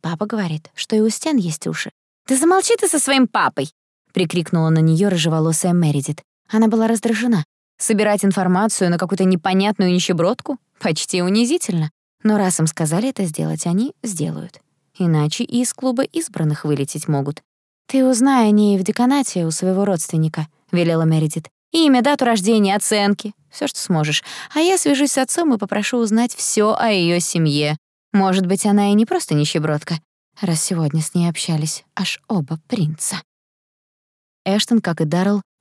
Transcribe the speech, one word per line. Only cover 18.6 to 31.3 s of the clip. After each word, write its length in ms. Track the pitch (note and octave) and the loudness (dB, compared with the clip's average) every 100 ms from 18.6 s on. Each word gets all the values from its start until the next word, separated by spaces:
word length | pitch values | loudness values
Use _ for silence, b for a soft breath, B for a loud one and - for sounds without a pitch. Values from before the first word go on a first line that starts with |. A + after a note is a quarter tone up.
| G#3 G3 | 4 2
в 60 | |
деканате 600 | F#3+ G#3+ B3 C#4 C4 F3+ | 0 0 0 0 -2 -2
у 60 | E3 | -4
своего 340 | D#3 F#3 F#3 | -2 -2 0
родственника», 640 | G3+ F3 - D#3+ D#3+ D#3+ D#3 _ _ | 0 -2 -2 -2 -2 -2 -10 _ _
велела 300 | F3 E3+ E3 | 0 2 2
Мередит. 480 | D#3+ D#3+ D#3 E3 - _ _ | 2 2 0 -4 -10 _ _
«Имя, 280 | E4+ D#4 B3+ | 2 4 4
дату 240 | B3 C#4+ | 4 2
рождения, 500 | B3 A3+ F#3 A3 G3+ | 2 2 2 2 2
оценки, 600 | G#3 - G#3+ G3+ G3+ G#3 - _ | 0 0 0 2 0 -6 -14 _
все, 160 | - - | -8 -8
что 120 | - | -6
сможешь. 460 | - E3 D3+ D3+ B B B | -2 0 0 -2 B B B
А 60 | D4+ | 0
я 180 | E4+ F#4 | 2 2
свяжусь 340 | D4 C#4 C#4+ | 2 2 2
с 60 | - | 0
отцом 340 | C4 - E4 | -2 0 0
и 60 | A3 | 0
попрошу 400 | G3 G3+ G#3 B3 | -2 -4 -2 -2
узнать 360 | A3+ A3 A#3+ | 2 2 0
все 400 | - - - G#3+ | -4 -2 2 2
о 140 | - A3+ | 2 2
ее 320 | G3 E3+ F3 | 2 2 0
семье. 560 | E3+ F3 D#3 C#3+ D3 D#3 _ _ _ | 0 0 0 0 -2 -4 _ _ _
Может 320 | G3+ F#3+ F#3+ F3+ | 0 2 2 0
быть, 180 | F#3+ | 0
она 240 | G#3 G#3 G3+ | 2 2 4
и 60 | |
не 100 | G#3 | 2
просто 300 | A3+ F#4 - | 2 -2 0
нищебродка, 640 | D3+ D3 E3 D3 D3+ - D#3+ _ _ _ - | -2 0 -2 -2 -4 -4 -8 _ _ _ -6
раз 220 | F3+ D#3+ | -4 -2
сегодня 400 | - E3+ D3+ D#3+ | -2 -2 0 -2
с 120 | D3+ | -2
ней 140 | F3+ | 0
общались 560 | E3+ | -2